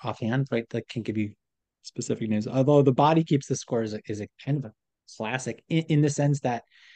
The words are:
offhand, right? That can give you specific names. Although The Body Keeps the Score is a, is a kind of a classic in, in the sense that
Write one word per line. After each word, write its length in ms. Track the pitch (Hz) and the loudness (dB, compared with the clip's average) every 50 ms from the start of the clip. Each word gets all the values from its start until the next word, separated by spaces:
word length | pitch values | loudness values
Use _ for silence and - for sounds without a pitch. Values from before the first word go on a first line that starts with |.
| - | -8
offhand, 440 | 123 104 - 117 110 117 135 135 - | -8 -6 -4 -4 -2 0 0 -2 0
right? 180 | 123 117 113 - | -2 -4 -4 -4
That 180 | - 117 - - | -6 -8 -8 -6
can 140 | - 117 | -8 -8
give 140 | 104 - 104 | -6 -4 -4
you 160 | 110 107 104 98 _ _ _ _ _ _ _ _ _ | -4 -4 -4 -6 _ _ _ _ _ _ _ _ _
specific 460 | _ - _ - 117 - 117 - 117 107 | _ -14 _ -10 -6 -6 -4 -4 -2 -2
names. 180 | 107 107 107 | -2 -2 -2
Although 360 | 104 - 131 131 139 147 143 | -2 0 0 4 6 6 6
The 100 | 143 135 | 6 6
Body 320 | 127 - 143 151 165 165 160 | 4 4 4 4 4 4 2
Keeps 220 | - 165 139 - | 2 0 -2 0
the 100 | - 135 | -2 -6
Score 260 | - - - 127 117 | -6 -4 -4 -2 -2
is 120 | 113 107 107 | -2 -2 -6
a, 60 | 110 - | -8 -8
is 140 | - 107 104 | -8 -8 -8
a 80 | 101 - _ _ - | -8 -12 _ _ -6
kind 140 | 139 143 147 | -4 -4 -4
of 80 | 127 | -4
a 60 | 110 - _ _ _ _ _ _ - - | -8 -14 _ _ _ _ _ _ -20 -12
classic 480 | - 110 107 123 131 - 120 110 - _ _ | -10 -8 -6 -6 -6 -6 -8 -10 -10 _ _
in, 160 | 160 160 160 - | 0 0 2 2
in 120 | 160 147 | 2 4
the 80 | 151 147 | 4 2
sense 300 | 143 - 143 143 143 139 | 2 2 2 2 2 0
that 240 | - 127 120 117 - _ _ _ _ - - | 0 -2 -4 -4 -8 _ _ _ _ -20 -20